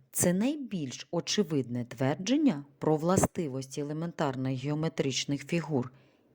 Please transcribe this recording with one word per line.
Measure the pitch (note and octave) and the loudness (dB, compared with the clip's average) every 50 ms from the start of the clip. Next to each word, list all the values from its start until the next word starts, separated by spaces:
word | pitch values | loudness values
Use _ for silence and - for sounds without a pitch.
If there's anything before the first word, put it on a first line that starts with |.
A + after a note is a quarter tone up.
| _ _ - | _ _ -4
це | - - F3+ F3 | 0 2 2 4
найбільш | F#3 A3 C4+ D#4+ D4+ C4+ A3 G#3 F3 D3 B2+ - - - - | 2 2 0 0 -2 -6 -6 -4 -4 -4 -4 -6 -10 -10 -4
очевидне | - - B2+ - - - G3+ D#3 D#3+ C#3 A#2+ A2+ A#2+ B2 A#2+ | -4 -4 -2 0 0 0 0 2 0 0 0 -2 -4 -6 -6
твердження | - - - C3+ C3 D3+ - F#3 G3+ C4 D4+ D#4 C4 E3 C#3+ D3 - _ _ | -8 -2 0 0 2 2 0 0 0 2 4 4 4 2 2 -4 -10 _ _
про | - D3+ D#3 | 2 2 2
властивості | D3+ D#3 F3 F#3+ F#3+ - - - - E3+ C#3 B2+ C3+ C3 C3+ - D3+ | 4 4 4 4 4 4 4 2 -2 -4 -2 -4 -6 -6 -6 -6 -6
елементарних | C#3+ C#3+ D3+ D#3 E3 E3+ E3+ - E3 C#3 B2+ C3 C3 C3 C3+ B2+ C3+ | -6 -4 -4 -4 -6 -6 -2 0 0 0 0 0 0 -2 -2 -2 -2
геометричних | D3 D3 D3+ D#3 D#3+ - - D3+ C#3 B2+ - - - C#3+ C3+ C3+ | -2 -2 0 -2 -2 0 0 0 0 0 -2 -2 -2 -2 -4 -2
фігур, | - E3+ E3+ D#3 D3+ D#3 B2+ A#2+ - - - _ _ _ _ _ _ _ | -2 -2 -2 -2 0 -2 -2 -2 -2 -8 -18 _ _ _ _ _ _ _